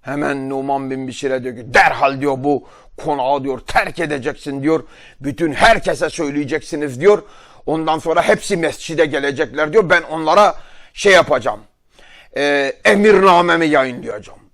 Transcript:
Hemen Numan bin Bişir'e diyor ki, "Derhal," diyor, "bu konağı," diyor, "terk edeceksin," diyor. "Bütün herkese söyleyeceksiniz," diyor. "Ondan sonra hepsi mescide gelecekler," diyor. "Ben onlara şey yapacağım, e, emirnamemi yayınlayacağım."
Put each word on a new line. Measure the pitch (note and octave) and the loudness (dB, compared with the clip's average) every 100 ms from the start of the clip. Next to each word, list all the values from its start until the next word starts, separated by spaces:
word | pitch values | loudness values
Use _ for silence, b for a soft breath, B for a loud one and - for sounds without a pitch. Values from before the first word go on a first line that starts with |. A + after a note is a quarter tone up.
Hemen | - C#3+ D3 C#3 C3+ | -8 -6 -4 -4 -6
Numan | C3+ C#3 C3+ C3+ | -6 -4 -4 -4
bin | C3 C3 | -8 -8
Bişir'e | A#2 C#3 C3 | -6 -4 -4
diyor | B2+ A#2+ | -6 -12
ki, | A2+ | -2
"Derhal," | B2 F3 - C#3 C3+ | 2 4 2 -2 0
diyor, | C#3+ C3+ | -2 -2
"bu | C#3 C#3+ b b b - | 0 -2 b b b -10
konağı," | D#3 C#3+ B2+ C#3+ | -4 -2 0 -2
diyor, | C3+ B2+ - | -2 -8 -2
"terk | - F#3+ D3+ | -2 -2 -4
edeceksin," | E3 D3 B2 C3 D3 C#3 | -4 -4 -6 -8 -10 -6
diyor. | C#3 D#3+ A#2+ b b b | -2 -2 -4 b b b
"Bütün | C#3 - E3 | -10 -4 -4
herkese | C3+ A3+ G#3+ F#3+ D#3+ D#3 | 2 2 4 0 -4 -4
söyleyeceksiniz," | D#3 D3+ C#3+ C#3+ D3+ - D#3 D3 B2 | -4 -6 -4 -4 -6 -6 -8 -8 0
diyor. | F3+ G#3 G#3 b b b - | 2 2 0 b b b -6
"Ondan | D#3 D#3+ D#3 | -4 -2 -2
sonra | E3 D#3+ | 0 0
hepsi | E3 G#3 - F#3+ | 2 0 0 -4
mescide | D#3+ - - D#3+ D#3 | -4 -6 -10 -2 0
gelecekler," | C#3+ C#3 C#3 D#3 C3 D3+ | 0 -4 -4 -6 -2 0
diyor. | F3+ F3+ | 2 2
"Ben | F3 | 0
onlara | C#3+ D#3 D#3 F3+ G#3 - b b b | 0 -6 2 4 4 2 b b b
şey | - G3+ | -2 4
yapacağım, | F#3 D3+ C#3 A#2+ G#2+ - _ _ b b b b - | 4 4 0 -2 -6 -12 _ _ b b b b -4
e, | C#3+ C#3+ C#3 - | 0 0 0 0
emirnamemi | G#3 G3+ G#3 G3 F#3+ F3 F3 E3+ E3 | 2 4 6 6 6 6 4 2 2
yayınlayacağım." | D3 C3 A#2+ A2+ G#2+ G#2 - _ | 2 0 -4 -10 -12 -14 -20 _